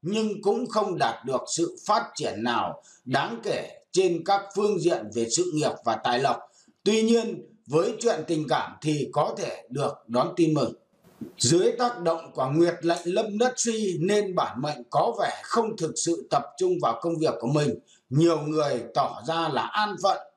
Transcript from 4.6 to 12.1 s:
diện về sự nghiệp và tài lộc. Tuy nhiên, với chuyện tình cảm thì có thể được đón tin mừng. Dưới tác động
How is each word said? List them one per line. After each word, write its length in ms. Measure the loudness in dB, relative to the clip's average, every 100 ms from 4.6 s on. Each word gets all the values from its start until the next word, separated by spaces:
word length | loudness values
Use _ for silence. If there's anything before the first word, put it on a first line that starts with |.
| 0 2
diện 300 | 2 0 -4
về 140 | -4 -2
sự 220 | 0 0
nghiệp 180 | 0 -2 -2 -2
và 100 | 0
tài 160 | 0 2
lộc. 180 | 0 -2 -6 _ _ _
Tuy 180 | 2 4
nhiên, 440 | 4 4 2 -8 -12 _ 0
với 260 | 2 2 0
chuyện 200 | 0 0 -2
tình 200 | -2 0
cảm 220 | 0 -2 -6
thì 280 | -2 -2 0
có 240 | 0 0 -2
thể 260 | -8 -8 -10
được 240 | -4 -4 -4 _
đón 260 | 0 0 2
tin 180 | 4
mừng. 200 | 4 0 -4 _ _ _ _ -16 -2
Dưới 340 | 4 4 4
tác 280 | 4 0 0
động 300 | -2